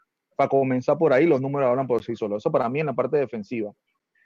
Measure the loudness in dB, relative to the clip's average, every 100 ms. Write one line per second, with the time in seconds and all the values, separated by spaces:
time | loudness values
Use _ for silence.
0 | _ _ _ -2 0 2 2 0 0 2
1 | 4 4 4 2 0 0 0 0 0 -2
2 | -2 -6 -4 -4 -2 0 0 -2 -4 -2
3 | -2 -2 -2 -6 -8 -6 -6 -10 _ _
4 | _ _